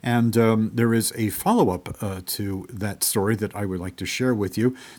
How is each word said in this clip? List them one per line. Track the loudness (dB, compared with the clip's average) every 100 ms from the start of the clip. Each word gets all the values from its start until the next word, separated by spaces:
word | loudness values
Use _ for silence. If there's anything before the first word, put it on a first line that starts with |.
And, | 2 2 4 4
um, | 4 4 0
there | 2 2
is | 2 0 -2
a | -4
follow-up, | -2 0 4 2 0 -8 -8
uh, | -8 -8
to | -8 -6 -4 -6 -8
that | -8 -8 -4
story | -2 0 0 0
that | -2 -4
I |
would | -4 -4
like | -8 -8
to | -8
share | -2 0
with | 0 -2 2
you. | 0 0 -16